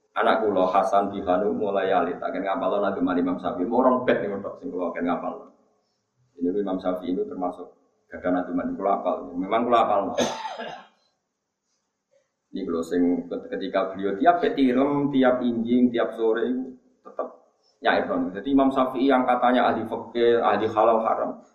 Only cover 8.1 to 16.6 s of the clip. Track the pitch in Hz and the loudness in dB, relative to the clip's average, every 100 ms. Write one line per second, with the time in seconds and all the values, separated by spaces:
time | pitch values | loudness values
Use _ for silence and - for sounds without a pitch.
8.1 | 82 90 90 87 87 85 87 98 92 90 | -8 -2 -2 -2 -4 -4 -2 0 0 -2
9.1 | 87 - 87 143 113 120 117 101 101 98 | -4 -6 -6 -2 0 2 2 4 0 0
10.1 | - - - - - 226 - - _ _ | -2 -2 -4 -8 -8 -12 -12 -18 _ _
11.1 | _ _ _ _ _ _ _ _ _ _ | _ _ _ _ _ _ _ _ _ _
12.1 | _ _ _ _ 95 90 82 82 90 87 | _ _ _ _ -10 -6 -4 -2 0 2
13.1 | 87 - 95 - 98 95 95 95 95 98 | 0 -4 -10 -8 -8 -4 -2 -2 -4 -4
14.1 | 98 - - - 139 131 123 143 143 143 | 0 2 4 2 2 2 2 2 0 0
15.1 | 139 127 123 120 113 117 123 123 113 110 | 2 4 2 0 -2 2 4 4 2 -2
16.1 | 113 113 113 117 127 | 0 0 0 -2 -4